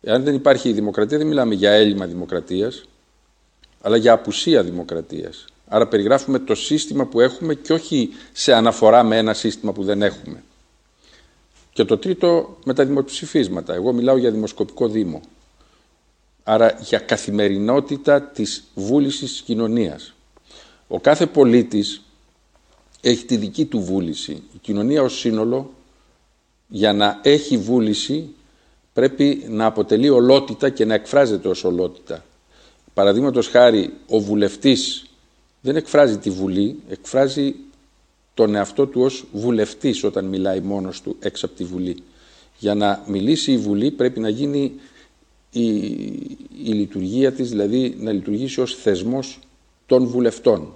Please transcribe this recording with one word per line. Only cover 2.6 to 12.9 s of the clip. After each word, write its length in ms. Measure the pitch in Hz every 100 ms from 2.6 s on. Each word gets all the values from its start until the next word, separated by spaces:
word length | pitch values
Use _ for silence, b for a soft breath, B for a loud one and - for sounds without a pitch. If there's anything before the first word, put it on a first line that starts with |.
| 110 127 - _ _ _ _ _ _ _ _ _
αλλά 160 | 101 113
για 160 | 117
απουσία 500 | 113 - - 165 143
δημοκρατίας. 840 | 92 87 82 82 - 78 87 - - _ _
Άρα 200 | 107 113
περιγράφουμε 520 | 107 101 135 135 131
το 160 | 131 107
σύστημα 500 | - 151 - 143 135
που 140 | 117
έχουμε 340 | 131 - 160
και 200 | 147 -
όχι 360 | 160 - 147 110 B B
σε 220 | - -
αναφορά 500 | 117 113 113 110 117
με 140 | 117 110
ένα 160 | 110
σύστημα 380 | 104 117 - 107
που 120 | 95
δεν 180 | 98 101
έχουμε. 420 | 101 - - 71 _ _ _ _ _ _ b b b b b _ _
Και 100 | -
το 140 | 101 110
τρίτο, 600 | 190 180 175 170 - -
με 100 | 135
τα 120 | 131
δημοψηφίσματα. 880 | 135